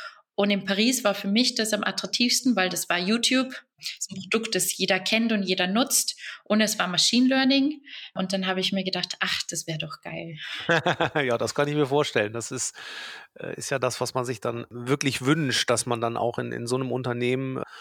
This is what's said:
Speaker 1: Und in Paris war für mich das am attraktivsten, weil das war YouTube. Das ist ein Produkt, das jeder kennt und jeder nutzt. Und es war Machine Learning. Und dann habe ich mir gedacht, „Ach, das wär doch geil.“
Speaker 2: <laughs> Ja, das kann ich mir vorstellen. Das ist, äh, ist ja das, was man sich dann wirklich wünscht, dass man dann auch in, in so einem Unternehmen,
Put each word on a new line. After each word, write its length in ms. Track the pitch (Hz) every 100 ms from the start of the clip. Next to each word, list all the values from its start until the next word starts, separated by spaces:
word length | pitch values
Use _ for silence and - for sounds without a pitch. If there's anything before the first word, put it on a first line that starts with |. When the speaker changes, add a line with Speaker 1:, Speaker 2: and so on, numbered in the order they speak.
| - - _
Speaker 1:
Und 160 | - 202
in 140 | 202
Paris 400 | 196 196 226 254
war 100 | 208
für 140 | 196 202
mich 280 | 208 254 -
das 180 | 220
am 100 | 202
attraktivsten, 720 | 196 190 202 - 240 240 262 208
weil 140 | 185
das 180 | 180 -
war 80 | 180
YouTube. 560 | 180 226 233 254 262 - - _
Das 200 | - -
ist 120 | -
ein 100 | 190
Produkt, 340 | - 220 220 185
das 200 | 180 -
jeder 240 | 190 190
kennt 340 | 190 220 226
und 100 | 214
jeder 240 | 185 185 185
nutzt. 480 | 202 277 - - - - - -
Und 160 | 214
es 180 | 214 214
war 80 | 180
Machine 400 | 175 - 233 254
Learning. 560 | 262 269 277 277 302 - - - -
Und 160 | 185
dann 160 | 190 185
habe 120 | 185
ich 120 | 185
mir 120 | 196
gedacht, 340 | 185 185 180 -
„Ach, 220 | 185 - -
das 180 | 160 -
wär 100 | 156
doch 240 | 156 -
geil.“ 360 | 165 165 165 156 - - -
Speaker 2:
<laughs> 600 | 170 180 147 160 156 135
Ja, 100 | 117
das 160 | 117
kann 140 | - 147
ich 80 | 147
mir 120 | 139
vorstellen. 460 | 143 143 123 104
Das 160 | 113 113
ist, 240 | 127 - - - - - - - -
äh, 200 | - -
ist 140 | -
ja 80 | 139
das, 220 | 127 -
was 120 | 123
man 100 | 131
sich 160 | 123 120
dann 260 | 120 117 113
wirklich 540 | 120 120 139 139 120
wünscht, 460 | 131 156 143 120 -
dass 160 | 120 -
man 140 | 120
dann 180 | 117 117
auch 220 | 117 117
in, 140 | 120
in 120 | 120 117
so 120 | 127
einem 140 | 131
Unternehmen, 720 | 123 127 120 123 131 135 131 - -